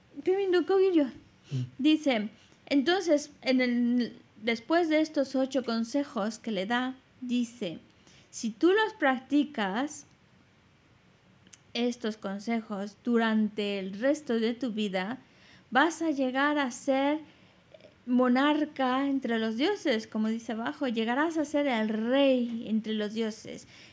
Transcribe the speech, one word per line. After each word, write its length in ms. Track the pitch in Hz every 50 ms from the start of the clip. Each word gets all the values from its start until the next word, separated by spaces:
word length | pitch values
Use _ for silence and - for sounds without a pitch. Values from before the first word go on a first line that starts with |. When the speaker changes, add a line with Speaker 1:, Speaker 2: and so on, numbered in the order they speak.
| _ _ - 277 -
Speaker 1:
¿Qué 120 | 349 370
minuto 300 | 403 392 381 349 359 302 - 381
cogió 180 | 392 381 392
yo? 120 | 349 311 285 233 - - - - _ _ _ -
Speaker 2:
Mm. 140 | 139 127 127 - - -
Speaker 1:
Dice, 500 | 254 311 311 311 311 277 247 214 208 214 - - - _ - _ -
entonces, 640 | - 277 285 240 330 359 403 339 339 294 285 - - - -
en 180 | - 254 254 254
el, 560 | 254 247 240 240 240 240 247 247 233 - - - - _ _ -
después 460 | 214 233 226 226 - - 320 349 349 311
de 120 | 302 311
estos 340 | 320 311 311 294 269 269 -
ocho 280 | 262 269 262 - 269 247
consejos 760 | 233 226 226 226 233 - 285 277 277 - 226 196 226 226 -
que 120 | - 233
le 160 | 214 185 190
da, 280 | 208 240 247 254 262 262 - _ _ _ -
dice, 580 | 254 247 240 247 240 233 - - 214 170 156 - - _ _ _ _ - - - - _
"Si 200 | - - - 220
tú 180 | 214 - 320 349
los 200 | 381 440 440 415 440 -
practicas, 1080 | 311 269 262 247 - - 277 294 285 294 - 226 202 190 190 233 285 294 - - - _ _ _ _ _ _ _ _ _ _ _ _ _ _ _ _ _ _ _ _ _ _ _ _ _ _ _ _ - - _ _ _ -
estos 420 | 233 240 247 240 - - 214 214
consejos, 800 | - - 196 196 202 208 233 233 226 220 - 208 190 202 208 - _ -
durante 720 | 247 240 226 226 226 220 220 214 208 208 214 208 202 202 196
el 200 | 185 190 196 196
resto 380 | 240 277 302 302 294 - 226 226
de 160 | 220 226 240
tu 160 | 240 277 240
vida, 460 | 202 220 214 202 185 185 185 208 269 - - _ _ - - - - - _ -
vas 320 | 214 262 302 330 330 -
a 80 | 330 320
llegar 480 | 277 277 262 254 247 269 285 294 294 294
a 120 | 277 247
ser 480 | 233 - - 277 262 269 277 285 302 311 302 - - _ - - _ _ _ _ - - - - _ _ -
monarca 1000 | 240 247 247 254 247 247 254 277 294 294 294 302 294 - - 262 247 254 269 277 277
entre 300 | 277 269 - 233 233 226
los 180 | 220 226 220
dioses", 500 | 226 294 392 415 - - 302 226 220 220
como 220 | - - 220 220 220
dice 240 | 226 226 226 -
abajo, 340 | 226 220 233 277 294 - 294 254
"llegarás 480 | 214 226 226 233 240 277 311 339 311
a 80 | 330 294
ser 220 | 285 - 285 294
el 220 | 277 240 220 220 214
rey 760 | 214 214 220 240 262 277 277 269 262 247 240 240 233 226 - -
entre 240 | 220 220 220 220 220
los 180 | 214 208 208 220
dioses". 520 | 220 226 214 214 - - - - - - - - - - -